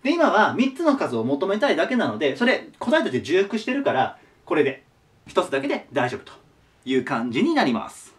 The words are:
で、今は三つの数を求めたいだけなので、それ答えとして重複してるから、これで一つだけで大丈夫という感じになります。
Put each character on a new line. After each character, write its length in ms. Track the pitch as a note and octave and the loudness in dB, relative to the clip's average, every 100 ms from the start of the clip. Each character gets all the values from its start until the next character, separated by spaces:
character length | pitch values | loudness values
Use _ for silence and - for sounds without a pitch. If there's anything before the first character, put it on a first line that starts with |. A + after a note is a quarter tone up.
で、 120 | B3+ | 0
今 160 | E4+ C#4 | 2 4
は 240 | F#3+ G#3+ | 4 4
三 200 | B2 C4+ | 2 -2
つ 80 | - | 2
の 140 | E4 - | 0 2
数 200 | C3+ A#2 | -2 -2
を 80 | |
求 220 | A2+ C#3+ F#3+ | -2 -2 0
め 120 | G#3 | 0
た 120 | C4+ | 0
い 60 | D#3 | 2
だ 100 | E3+ | 0
け 80 | B3 | 0
な 120 | D3+ | -2
の 100 | A2 | 0
で、 180 | D3 C3 | -2 0
そ 100 | A#3+ | 0
れ 220 | A#3 - - | 0 -4 -8
答 200 | - - | 0 0
え 40 | |
と 60 | F#3+ | 0
し 40 | |
て 80 | B2 | -4
重 220 | A2 F3+ | 0 0
複 160 | G3+ A3 | 0 -2
し 60 | - | -4
て 80 | |
る 80 | C#4+ | -2
か 100 | C#4 | 0
ら、 240 | - - - - _ - | 0 -2 -4 -20 _ -4
こ 80 | |
れ 100 | D#3+ | 0
で 200 | C#3 C3+ _ _ _ _ - | 0 -2 _ _ _ _ -4
一 160 | - | -2
つ 60 | - | 0
だ 100 | C#3 | -2
け 80 | C#4+ | -2
で 180 | D#4 - | -6 -4
大 160 | C3 A#2+ | -2 -2
丈 80 | A2 | -4
夫 80 | |
と 80 | - - _ _ _ _ B2+ | -14 -20 _ _ _ _ -2
い 80 | |
う 100 | C3 | -2
感 260 | B2+ B2 A#2+ | 0 -4 -2
じ 120 | A#2+ | 0
に 100 | C4+ | 2
な 120 | D4+ | 2
り 100 | C3+ | 0
ま 160 | A2+ - | -2 -6
す。 240 | - - | -14 -20